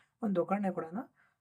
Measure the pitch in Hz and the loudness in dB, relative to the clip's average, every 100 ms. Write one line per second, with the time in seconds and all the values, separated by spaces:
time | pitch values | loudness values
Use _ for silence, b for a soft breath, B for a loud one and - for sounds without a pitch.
0 | b _ 220 180 165 196 190 180 160 185 | b _ 0 2 2 2 0 -2 -6 -8
1 | - _ _ _ | -10 _ _ _